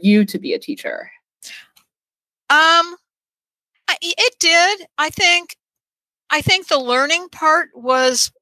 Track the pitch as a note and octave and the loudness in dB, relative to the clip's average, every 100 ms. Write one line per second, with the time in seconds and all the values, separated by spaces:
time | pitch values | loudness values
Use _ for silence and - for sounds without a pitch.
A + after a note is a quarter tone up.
0 | F#3+ G#3 G3+ - B2 - - - - A1+ | 2 2 2 -4 -6 -8 -8 -10 -10 -12
1 | - - _ _ - - _ _ _ _ | -14 -20 _ _ -20 -20 _ _ _ _
2 | _ _ _ _ - D4 D#4+ E4+ E4+ F4 | _ _ _ _ 0 2 4 2 0 -8
3 | _ _ _ _ _ _ _ _ - - | _ _ _ _ _ _ _ _ -6 -6
4 | E4+ - A#4+ - E4 E4+ F4+ G#4 E4 - | -4 -2 -2 0 2 4 4 0 -8 -6
5 | D#4 - F4+ F4 F4 - _ _ _ _ | -6 0 2 2 -2 -20 _ _ _ _
6 | _ _ - D4+ - F#4+ F4 C#4+ A#3+ B3 | _ _ -6 -4 0 -2 0 -2 0 -2
7 | C#4+ E4+ F4+ - D#4+ E4 D#4+ B3 A#3+ B3+ | 0 -2 -6 -2 0 2 -2 -8 -2 0
8 | B3+ B3 - _ | 2 0 -4 _